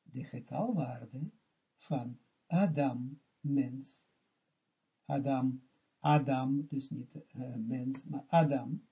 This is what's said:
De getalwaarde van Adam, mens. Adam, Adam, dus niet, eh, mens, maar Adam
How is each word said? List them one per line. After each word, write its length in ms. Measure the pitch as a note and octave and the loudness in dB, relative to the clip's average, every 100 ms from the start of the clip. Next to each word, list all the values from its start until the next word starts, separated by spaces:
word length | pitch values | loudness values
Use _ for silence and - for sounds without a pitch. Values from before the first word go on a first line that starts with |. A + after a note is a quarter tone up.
De 220 | - B2+ | -10 -10
getalwaarde 1080 | - A#2+ - - A#3 G3+ B2 A#2+ A2+ C3 F3 _ _ _ _ _ | -8 -10 -6 -4 0 0 -2 -6 -10 -8 -8 _ _ _ _ _
van 440 | - C3+ A#2+ B2 _ _ _ | -4 -2 -2 -10 _ _ _
Adam, 720 | E3+ G3 D3 C#3 A#2+ B2+ - _ _ | 4 4 4 2 0 -6 -8 _ _
mens. 680 | C#3+ C#3 B2 C3 - - _ _ _ _ _ _ _ _ _ _ - | 0 2 2 -4 -12 -20 _ _ _ _ _ _ _ _ _ _ -4
Adam, 640 | C#3 C#3 C3 C3 B2+ _ _ _ _ | -2 0 0 0 -2 _ _ _ _
Adam, 680 | D3 D3+ C3 C3 C3 C#3+ D3 | 4 6 4 0 2 0 0
dus 220 | C#3 - | -6 -6
niet, 260 | A#2+ B2+ D#3 - | -8 -8 -14 -16
eh, 280 | C3 B2+ A#2+ | -12 -8 -6
mens, 500 | A2 C3 B2+ C3+ - | -4 -2 -2 -4 -6
maar 180 | C#3 - | -8 4
Adam 600 | E3+ D3+ C3+ B2 D#3+ - | 4 6 2 -2 -8 -8